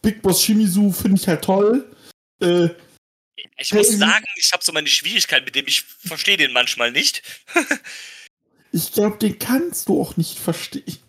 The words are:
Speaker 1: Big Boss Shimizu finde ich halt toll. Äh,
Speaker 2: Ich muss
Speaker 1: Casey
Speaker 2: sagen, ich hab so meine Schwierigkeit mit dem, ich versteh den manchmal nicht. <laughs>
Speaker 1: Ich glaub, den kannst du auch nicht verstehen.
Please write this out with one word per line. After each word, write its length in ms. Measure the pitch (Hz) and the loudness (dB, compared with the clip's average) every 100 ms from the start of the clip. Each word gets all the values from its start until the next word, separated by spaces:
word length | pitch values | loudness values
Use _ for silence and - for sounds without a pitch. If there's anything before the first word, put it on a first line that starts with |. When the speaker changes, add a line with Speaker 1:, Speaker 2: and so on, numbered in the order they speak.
Speaker 1:
Big 180 | 214 214 | -2 0
Boss 220 | 196 175 | 0 2
Shimizu 480 | - 214 214 185 202 | 2 4 4 4 2
finde 300 | 170 190 190 | 2 2 2
ich 80 | - | 2
halt 160 | 156 | -2
toll. 520 | - 190 208 247 - - - _ _ _ | 2 2 4 2 -2 -20 -20 _ _ _
Äh, 300 | 170 175 170 170 _ _ _ _ _ - - - | 2 4 2 -2 _ _ _ _ _ -20 -20 -10
Speaker 2:
Ich 160 | 135 | -2
muss 140 | 208 208 | 2 4
Speaker 1:
Casey 100 | 208 | 4
Speaker 2:
sagen, 260 | 160 208 - - | 4 2 0 -2
ich 160 | - | 0
hab 100 | - | 2
so 100 | - | -2
meine 140 | 160 147 | -2 0
Schwierigkeit 580 | - 170 214 - 139 | -2 0 -2 0 0
mit 100 | 127 | 0
dem, 120 | 135 139 | -6 -2
ich 160 | 127 | -4
versteh 540 | - - 175 160 - 190 | -4 -16 -12 -4 0 2
den 160 | 139 | 2
manchmal 400 | 123 123 - 120 | 2 -2 -2 -2
nicht. 300 | 131 143 - - - - | 0 -2 -4 -14 -20 -4
<laughs> 100 | 349 277 262 - - - - - _ _ _ _ | -2 -2 -6 -8 -18 -18 -20 -20 _ _ _ _
Speaker 1:
Ich 180 | 175 - | -6 -2
glaub, 300 | - 208 208 | 0 0 0
den 180 | 214 - | -4 -2
kannst 500 | - 262 349 - - | -2 0 -2 -6 -2
du 120 | - | -2
auch 160 | 165 - | -2 -4
nicht 220 | 160 - | -4 -4
verstehen. 600 | - 165 - - - - | -6 -6 -8 -12 -12 -16